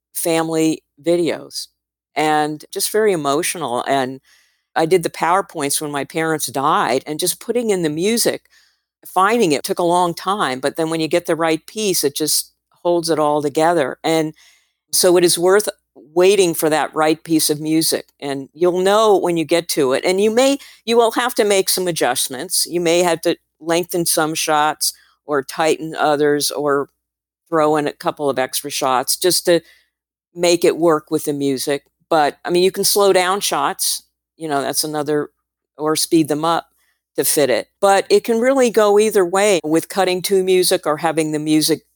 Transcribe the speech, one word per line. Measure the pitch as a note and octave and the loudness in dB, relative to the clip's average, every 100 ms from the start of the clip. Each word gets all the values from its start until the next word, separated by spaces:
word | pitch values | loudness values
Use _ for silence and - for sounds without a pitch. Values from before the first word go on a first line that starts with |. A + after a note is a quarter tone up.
| _ | _
family | - F3+ E3 D#3+ D#3+ D#3+ D#3 _ _ | -6 -2 -2 0 0 0 -2 _ _
videos, | C#3+ F3 E3 G#2 - - - _ _ _ _ - | -2 0 0 -4 -10 -14 -14 _ _ _ _ -4
and | D#3 D3+ D3+ D3+ - | 0 0 -2 -6 -12
just | G3 - | -8 -4
very | G#3+ G#3+ | 0 0
emotional. | F3+ C#3+ C#3+ D3+ F#3 C#3+ A#2+ - | 0 0 -2 -2 -6 -4 -4 -2
And | C#3 B2+ C3 _ _ _ _ _ | -2 -2 -8 _ _ _ _ _
I | - D#3+ | -4 2
did | F3 | 2
the | E3 | 0
PowerPoints | - E3 F#3 F#3+ E3+ C#3+ - | -4 0 0 -2 -6 -4 -4
when | D3+ | -4
my | C#3+ | -8
parents | C3+ E3 D#3+ D#3 - | -6 -4 -2 -2 -4
died, | C3 C#3+ F#3 E3+ C3 - | -2 0 0 0 -2 -4
and | D3+ | -6
just | F3+ - | -4 -6
putting | - A#3 A3+ | -4 -2 0
in | F#3+ | 0
the | E3 | -2
music, | D3+ F#3+ A#3 F#3+ B2+ - _ _ _ _ _ - | -2 -2 0 -2 -4 -10 _ _ _ _ _ -6
finding | - F#3+ A#3+ F#3+ | 0 2 4 2
it | C#3 | 2
took | - F#3+ | -2 -2
a | |
long | F3 F3 F3+ | 0 2 0
time. | E3 - G#3 D#3 B2+ | -2 -6 -4 -2 -2
But | C#3+ | -4
then | C3 D#3+ | -4 -4
when | E3 | -2
you | D#3 | -2
get | F3 E3+ | -2 -2
the | D#3+ | -2
right | E3 D#3+ - | 0 -2 -6
piece, | G#3+ G#3+ F3 | -6 -2 0
it | C#3+ - | -2 -2
just | D3+ - - _ _ | -2 -2 -4 _ _
holds | _ F3 F3 E3 | _ -2 0 0
it | D#3 | 0
all | D3+ D3+ | 2 0
together. | D3 C3+ D#3+ F3 C3+ - | -2 0 2 2 -2 -4
And | D#3 D#3+ D#3 D#3 - _ _ _ _ | -2 0 -2 -6 -20 _ _ _ _
so | - F#3 F3 | 0 4 4
it | |
is | F3 E3+ | 4 2
worth | F3+ G3 - - _ | 2 2 0 -10 _
waiting | - C3 D#3+ F#3 G3+ F3+ | -20 -6 2 4 4 2
for | D#3 D#3+ | 2 0
that | D3+ C#3 | 0 -2
right | D#3 D#3 D#3+ | 0 0 0
piece | - D#3+ - | 0 0 0
of | D3 | -2
music, | D#3 D#3+ D#3 C3+ - _ | 0 0 0 -2 -6 _
and | C#3+ C#3 C3+ | -10 -8 -10
you'll | D3 F3 F3 | 0 0 2
know | F#3+ G#3 A3 F#3+ | 2 4 4 4
when | F3 E3+ | 2 -2
you | |
get | D3+ E3+ E3+ | 0 -2 -2
to | - C3+ | -2 0
it. | C3 | 0
And | - F#3 | 0 0
you | G#3+ | 2
may, | A3+ C4+ C#4 - - | 2 2 0 -6 -16
you | - A#3 | 0 2
will | A3+ | 2
have | B3 B3 - | 2 -2 0
to | |
make | G#3+ G3+ F#3 | 2 2 0
some | - F3+ | -2 -2
adjustments. | E3 C#3 C3 - B2+ E3+ - - | -2 -2 -2 -4 -8 -6 -4 -2
You | E3+ | -2
may | E3+ F3 | 2 2
have | F3+ E3 | 2 0
to | E3+ D#3+ _ _ | -2 -4 _ _
lengthen | D#3 E3+ F3+ F3+ E3+ | -4 -2 -2 -4 -2
some | - D#3 | 0 -2
shots | D#3+ - D3+ D3+ C#3+ - - _ _ - | -2 -2 0 0 -2 -6 -6 _ _ -4
or | D3 | -4
tighten | C3 - D#3+ - D#3+ | -4 -2 0 0 -4
others | D#3 D3 D3 D3 D3 C#3 | -2 0 2 2 0 -2
or | - D3 C#3+ C#3 _ _ _ _ _ _ | -4 -2 -2 -4 _ _ _ _ _ _
throw | E3 D3+ D3+ | 0 2 2
in | D3 | -2
a | |
couple | - E3+ D#3 C#3+ | -4 -8 -4 -4
of | B2+ | -2
extra | B2+ - D3 | -4 -6 -8
shots | - C#3 B2+ C3 - | -4 0 0 -2 -2
just | F#3 E3+ - | 0 0 2
to | E3+ - _ _ _ _ _ _ | 0 0 _ _ _ _ _ _
make | F3 F3 F3 | -2 2 4
it | F3 A#2+ | 2 2
work | E3+ D3+ - | 2 2 0
with | D#3 | -4
the | D#3 | -2
music. | C#3+ C#3 C3 - C#3 - _ _ | -4 -2 -4 -4 -6 -6 _ _
But, | E3 C#3+ - | 0 0 -2
I | - | -2
mean, | F3 | 2
you | F#3 | 2
can | F#3+ | 0
slow | G3 G#3+ G3+ | 0 2 4
down | F#3 F3+ G3 | 4 2 -2
shots, | - D#3+ C#3+ F#3+ - - - _ _ _ | -2 -2 -2 -2 -4 -6 -10 _ _ _
you | D#3+ | -4
know, | C#3 | -2
that's | B2+ C#3+ | -2 -4
another, | D#3 D3+ C#3+ D3+ C#3+ _ _ _ _ - | -4 -4 -2 -2 -4 _ _ _ _ -6
or | D3+ D#3 | -2 -2
speed | - E3 C#3+ | 0 2 2
them | D3+ | 0
up | D#3+ E3 - _ _ _ _ - | 0 -2 -4 _ _ _ _ -6
to | |
fit | C#3+ - C3+ | -2 0 2
it. | G#2+ - _ | 0 -4 _
But | G3 G3 F3+ | 2 2 2
it | G3+ | 0
can | G3 A3+ | 2 0
really | B3 C4+ B3 | 2 2 2
go | G#3+ G#3 G3+ | 2 4 4
either | A3 G3+ | 2 2
way | F3 F#3+ G#3 F#3 | 0 2 2 2
with | D#3 D#3+ - | 2 -2 -2
cutting | - F#3 F3+ | -2 -2 -2
to | F3+ G3 | 0 0
music | F#3 F#3 F3 F3+ E3 | 2 2 2 0 -2
or | D3+ | -2
having | E3 D#3 D#3 | -2 -2 -2
the | D3+ | -4
music | D3+ D#3 D3 D3 - | 0 2 2 -2 -4